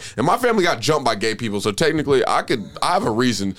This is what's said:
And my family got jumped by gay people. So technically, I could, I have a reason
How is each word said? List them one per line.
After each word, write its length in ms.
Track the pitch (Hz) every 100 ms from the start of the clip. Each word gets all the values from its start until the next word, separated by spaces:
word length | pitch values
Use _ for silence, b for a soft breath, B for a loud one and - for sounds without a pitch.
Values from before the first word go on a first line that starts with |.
| B -
And 80 |
my 140 | 143 240
family 240 | 247 226
got 160 | 175 127
jumped 260 | 107 151
by 120 | 127 107
gay 180 | 110
people. 260 | 107 117 101
So 120 | 101
technically, 520 | 101 160 156 143 131 -
I 140 | 120
could, 200 | - 127 98 -
I 120 | 147
have 120 | 180
a 60 | 160
reason 460 | 110 127 101 98